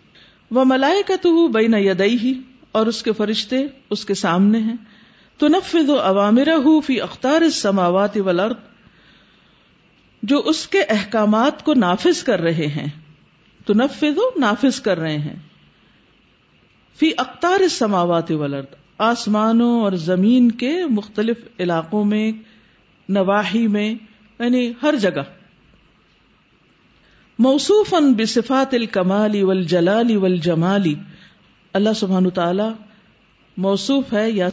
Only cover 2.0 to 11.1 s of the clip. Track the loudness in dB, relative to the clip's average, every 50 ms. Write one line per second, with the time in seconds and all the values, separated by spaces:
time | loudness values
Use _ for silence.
2 | 0 0 0 0 -2 -2 -4 -4 -8 -16 _ _ _ _ -2 0 0 0 -2 -4
3 | -4 -4 -2 -2 -2 -2 -2 -4 -4 -4 -2 -2 -2 -4 -8 -14 _ -8 -8 -6
4 | -6 -6 -4 -2 -2 0 2 2 4 2 2 2 0 -4 -6 -8 -12 -20 -20 -20
5 | -20 _ _ _ _ _ _ 0 2 2 2 2 0 0 0 0 2 2 2 2
6 | 2 2 2 2 2 4 4 4 4 2 2 2 4 4 4 2 2 0 -2 -2
7 | -4 -6 -8 -4 -2 0 2 2 2 2 0 0 -2 0 0 2 2 2 2 2
8 | 0 0 0 -2 0 0 0 0 0 -2 -4 -8 -14 -20 _ _ _ _ _ _
9 | _ _ _ _ _ _ _ _ _ _ _ _ _ _ _ _ _ _ _ _
10 | _ _ _ _ -4 -2 0 0 0 0 -2 -2 -4 -2 0 0 0 0 0 -2
11 | -2 -2